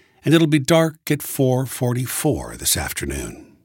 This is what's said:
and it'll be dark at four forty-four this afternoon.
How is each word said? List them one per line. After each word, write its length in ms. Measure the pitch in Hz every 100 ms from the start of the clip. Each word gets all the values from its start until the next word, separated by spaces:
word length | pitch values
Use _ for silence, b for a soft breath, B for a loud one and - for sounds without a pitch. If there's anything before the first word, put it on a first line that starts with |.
| B B
and 80 | 139
it'll 140 | 165 160
be 120 | 151
dark 520 | 131 165 165 - -
at 100 | 147
four 460 | - - 131 127 127
forty-four 880 | - 123 123 123 - 151 80 - -
this 180 | -
afternoon. 800 | - 78 - 71 71 - - - _